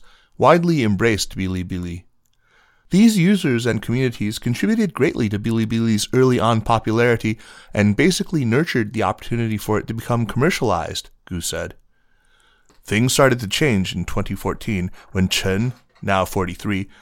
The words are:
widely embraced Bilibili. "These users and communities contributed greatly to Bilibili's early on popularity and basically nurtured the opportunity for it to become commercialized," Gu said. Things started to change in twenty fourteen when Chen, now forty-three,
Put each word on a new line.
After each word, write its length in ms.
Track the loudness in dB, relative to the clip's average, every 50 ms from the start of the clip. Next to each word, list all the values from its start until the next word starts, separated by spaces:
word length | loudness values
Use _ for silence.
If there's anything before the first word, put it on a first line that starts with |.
| -10 -18 -20 _ _ _ _
widely 460 | 2 4 6 6 4 4 2 0 2 2
embraced 520 | 0 0 2 2 2 0 0 -4 -6 -6
Bilibili. 680 | -6 -4 -4 -4 -6 -6 -6 -8 -8 -6 -8 -10 -12 -14 _ _ _ _ _ _ _ _ _ _ _ _ _ _ _ _ 0
"These 280 | 4 6 6 6 6
users 480 | 6 4 4 4 2 2 2 0 2 0
and 160 | 0 -2 -2
communities 580 | -2 -2 -2 0 0 -2 -2 -2 -4 -4 -4 -4
contributed 540 | -4 -4 -2 0 0 0 2 2 0 0 0
greatly 340 | 0 0 0 0 0 -2
to 120 | -2 -2 -2
Bilibili's 680 | -2 0 0 0 0 0 0 0 0 2 0 0 -2 0 2
early 260 | 2 4 4 4 2
on 220 | 2 2 2 0
popularity 760 | 2 0 0 0 0 0 0 2 2 2 2 2 0 -2 -4 -4 -8 -20 -20 -20 -16 -6 0
and 240 | 2 2 2 4
basically 480 | 4 4 2 2 0 -4 -2 -2 -2 0
nurtured 480 | 2 2 0 0 0 0 -2 -2 -2 -2
the 100 | -2 -2
opportunity 540 | -2 -2 -4 -6 -6 -4 -2 -2 -2 -4
for 200 | -4 -2 -2 -2
it 100 | -2 -2
to 60 | -4 -8
become 320 | -8 -4 -2 -2 -2 -2
commercialized," 840 | -2 0 0 0 0 0 0 0 0 0 0 -2 -6 -8 -10 -12 -14 -20 _ _
Gu 160 | -10 -8 -8
said. 340 | -6 -6 -6 -8 -8 -10 -12 -18 _ _ _ _ _ _ _ _ _ _ _ _ _ _ _ _ _ _ _ _ -6
Things 260 | -2 0 2 2 2
started 300 | 4 4 4 4 4 0
to 60 | -4 -4
change 440 | -2 0 0 2 2 0 0 -2 -4
in 120 | -6 -4
twenty 300 | -4 -2 -4 -2 -4 -6
fourteen 540 | -6 -4 -6 -6 -6 -4 -4 -4 -4 -4 -6 -8 -12 -14 -6
when 160 | -2 0 0
Chen, 460 | 0 0 -2 -2 -2 0 0 -2 -4 -4 -8 _ _ _ -8
now 220 | -2 0 0 0 0
forty-three, 640 | 0 -2 -4 -4 -4 -6 -8 -6 -4 -4 -4 -4 -8 -12 -20